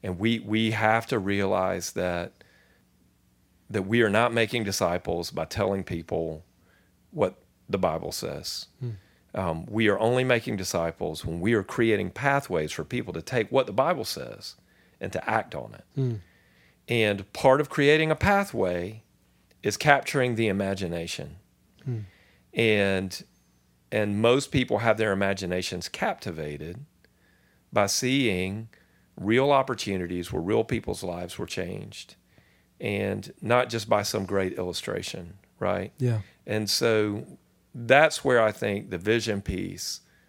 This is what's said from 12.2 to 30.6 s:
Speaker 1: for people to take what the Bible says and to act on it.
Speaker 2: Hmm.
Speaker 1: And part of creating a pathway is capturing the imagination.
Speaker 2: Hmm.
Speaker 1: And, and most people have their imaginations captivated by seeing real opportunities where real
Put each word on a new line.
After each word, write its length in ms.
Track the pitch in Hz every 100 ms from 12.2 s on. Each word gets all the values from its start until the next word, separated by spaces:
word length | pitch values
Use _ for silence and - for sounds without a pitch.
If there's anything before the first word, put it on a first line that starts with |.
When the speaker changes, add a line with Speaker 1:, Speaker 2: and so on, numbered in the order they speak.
| 139 139 - 87 76
Speaker 1:
for 120 | -
people 280 | 76 123 92
to 80 | 82
take 280 | - 127 110
what 160 | 131 127
the 60 |
Bible 320 | 104 143 170
says 520 | 107 - 62 - - - _ _ _ _
and 100 | 98
to 180 | 92 -
act 240 | 110 -
on 200 | 73 55
it. 100 | 53 -
Speaker 2:
Hmm. 200 | - 131 113 87 _ _ _ _ _ -
Speaker 1:
And 440 | 117 107 101 98
part 280 | - 135 135
of 100 | 147
creating 400 | - 143 156 156
a 40 | 156
pathway 840 | 185 202 196 - 92 87 90 110 _ _ _ _ _ _
is 140 | - 104
capturing 580 | 151 143 - 143 123
the 140 | 113 113
imagination. 880 | 98 98 98 92 85 82 - 76 82 _ _ _ _
Speaker 2:
Hmm. 140 | 143 117 98 _ _ _ _
Speaker 1:
And, 720 | - 113 107 98 95 95 - - _ _ _ _ _ _
and 300 | 110 104 101
most 300 | 117 131 139
people 260 | 143 123 107
have 200 | 117 107
their 140 | 107
imaginations 760 | 98 98 98 92 90 92 87 -
captivated 920 | - 226 185 - 80 76 73 76 98 147 _ _ _ _ _ _ _ _
by 140 | - 101
seeing 840 | - 127 135 123 92 92 104 113 _ _ _ _ -
real 340 | 98 120 135
opportunities 840 | 143 135 117 - 95 87 90 87
where 100 | 95
real 220 | 85 113